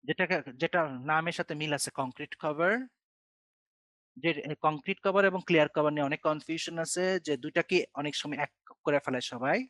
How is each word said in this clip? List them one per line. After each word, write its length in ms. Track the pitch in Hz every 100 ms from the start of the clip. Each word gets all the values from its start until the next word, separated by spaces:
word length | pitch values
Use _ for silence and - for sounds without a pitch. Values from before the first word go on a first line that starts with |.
যেটাকে, 480 | 127 160 175 175 -
যেটা 360 | 127 165 180 156
নামের 440 | 127 135 156 165
সাথে 220 | 165 170
মিল 180 | 151 151
আছে, 180 | 143 -
কংক্রিট 420 | - 131 - 147 -
কভার। 400 | 156 147 175 233 262 _ _ _ _ _ _ _ _ _ _ _ _ -
যে, 140 | 160
এ, 240 | 147 151 151
কংক্রিট 400 | 156 151 190 190
কভার 240 | 196 190
এবং 160 | 196 185 -
ক্লিয়ার 220 | 170 151
কভার 240 | 156 151
নিয়ে 120 | 151
অনেক 160 | 139 147
কনফিউশন 580 | 160 156 - 160 - 165
আছে, 420 | 165 180 185 185
যে 160 | 151 139
দুইটা 260 | 147 170
কি 220 | 160 180 -
অনেক 220 | - 147 -
সময় 220 | 151 143
এক 140 | 147 _ - -
করে 140 | - 143
ফেলে 220 | - 127
সবাই। 460 | - 123 131 190